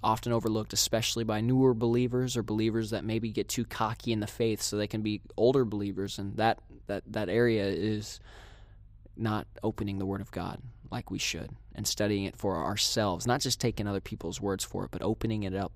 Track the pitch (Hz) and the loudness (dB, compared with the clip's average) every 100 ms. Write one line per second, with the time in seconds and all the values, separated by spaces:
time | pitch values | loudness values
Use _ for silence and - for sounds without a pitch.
0 | 110 113 120 113 110 110 107 - - 113 | 2 2 2 0 2 0 0 0 2 2
1 | - 117 113 107 117 131 131 113 117 120 | 0 0 0 0 4 6 6 6 4 4
2 | 123 123 127 123 110 110 113 113 107 107 | 4 2 0 0 0 2 2 2 -2 -2
3 | 104 113 113 104 98 - 113 - 110 113 | -2 -2 0 -2 -2 -2 -2 0 0 0
4 | 120 110 104 - 113 104 - 104 104 107 | 0 0 -2 0 0 2 -2 0 0 -2
5 | 107 104 - - 117 135 117 104 101 95 | -2 -4 -6 4 6 6 2 0 -2 -2
6 | 98 - 98 107 110 110 - - - 98 | -4 -4 -6 2 2 2 -4 -20 -6 -6
7 | - 110 92 113 120 110 98 95 107 107 | -4 -4 0 4 4 4 2 0 0 -2
8 | 104 - - - - - - - - - | -4 -12 -18 -20 -20 -20 -20 -20 -20 -20
9 | - - 110 107 - - 110 - 101 98 | -20 -4 -2 -2 -6 -4 -4 -2 -4 -2
10 | 95 98 101 - 90 - - - - 120 | -2 -4 -4 -6 -6 -8 -14 -16 -8 -8
11 | - 92 - 82 - - - - 101 - | -6 -4 -2 -4 -8 -12 -14 -6 -4 0
12 | 104 101 98 - 101 85 71 104 - 117 | 2 2 -2 -2 -2 0 0 0 2 2
13 | 104 87 120 135 131 - 120 - 101 98 | 2 2 0 0 0 0 0 0 -2 -2
14 | - - 85 - 101 95 - 95 95 - | -4 -8 -6 -4 -2 -2 -2 -6 -6 -4
15 | 104 113 113 110 98 95 98 | -2 0 0 0 0 -2 -4